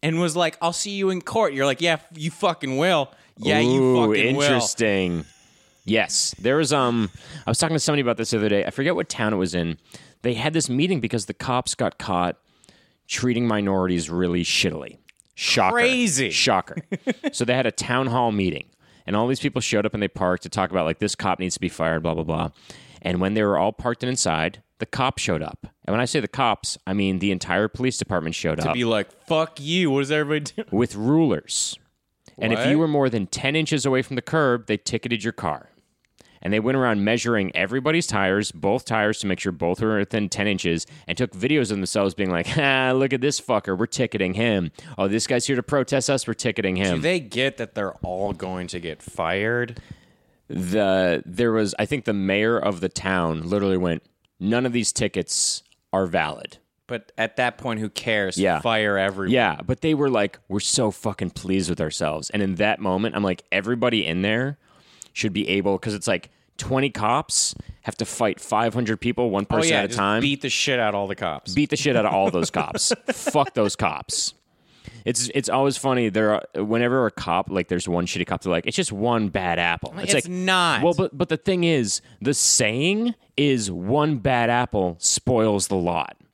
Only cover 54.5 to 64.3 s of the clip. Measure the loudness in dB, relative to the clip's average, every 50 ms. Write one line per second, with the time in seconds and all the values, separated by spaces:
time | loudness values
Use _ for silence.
54.5 | 0 0 0 0 0 0 -2 -2 -2 -2 -2 -2 _ -2 -4 -2 -2 -2 -2 -2
55.5 | -4 -6 _ _ _ _ _ _ -2 0 0 0 0 0 0 0 -2 -8 -12 -16
56.5 | -18 -18 _ _ _ _ _ _ -8 -8 -8 _ -6 -4 -4 -4 0 -2 -2 -2
57.5 | -2 -4 -6 -6 -4 -4 -4 -6 -6 -6 -2 0 0 0 0 0 0 2 2 2
58.5 | 2 2 2 0 0 2 2 2 2 2 0 0 0 -2 -2 0 2 4 4 2
59.5 | 0 -2 -4 -6 -6 -2 0 0 0 2 2 2 2 2 0 0 -2 -8 _ _
60.5 | -6 -4 -2 -2 0 2 2 0 0 -2 -4 -6 -4 -4 -6 -6 -6 -8 -4 -2
61.5 | 0 0 0 0 -2 -2 -2 -4 -2 -2 -2 -2 -2 -4 -6 -6 -4 -2 -2 -2
62.5 | 0 0 2 0 0 0 0 0 0 0 0 -2 -2 0 0 0 0 -2 -4 _
63.5 | -2 -2 0 0 -2 0 0 2 2 2 0 0 -2 0 0 0